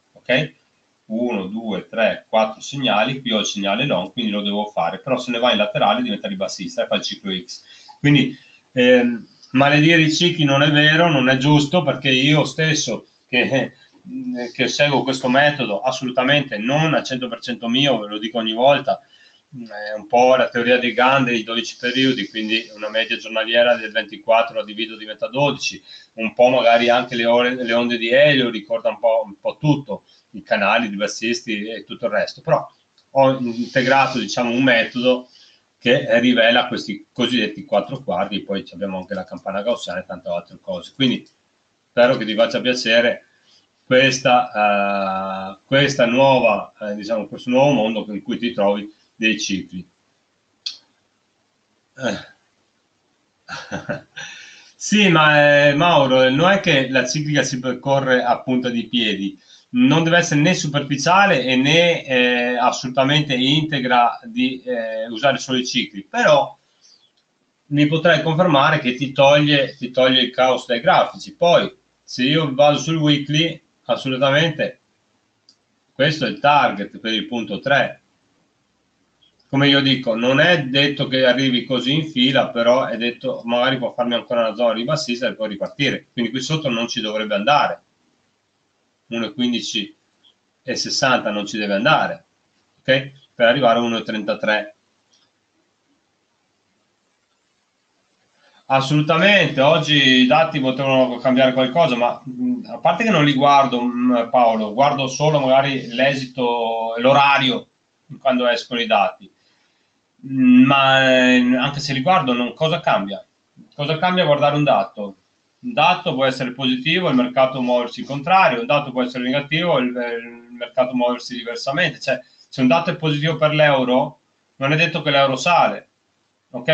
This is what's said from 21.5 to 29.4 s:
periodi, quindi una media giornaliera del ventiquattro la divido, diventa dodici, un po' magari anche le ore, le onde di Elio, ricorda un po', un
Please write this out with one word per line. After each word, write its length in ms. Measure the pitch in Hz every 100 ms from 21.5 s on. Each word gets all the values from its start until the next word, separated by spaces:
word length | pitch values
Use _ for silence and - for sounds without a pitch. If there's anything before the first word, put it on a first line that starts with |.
| 113 110 -
periodi, 500 | 123 127 131 127 147
quindi 420 | 110 107 113 113
una 160 | 107 107
media 260 | 110 113 110
giornaliera 600 | 110 113 110 117 120 117
del 160 | 107
ventiquattro 640 | 110 107 104 - 113 113 110
la 80 |
divido, 320 | 104 104 110 110
diventa 300 | 107 107 110
dodici, 560 | 127 143 - - 107 - - _
un 200 | - 110
po' 140 | - 123
magari 420 | 131 117 117 120
anche 240 | 120 123
le 100 | 120
ore, 300 | 117 120 123
le 180 | 127 117
onde 240 | 117 120 117
di 140 | 117
Elio, 400 | 131 151 135 120
ricorda 400 | 110 - 113 117
un 80 | 107
po', 240 | 113 113
un 140 | 107 98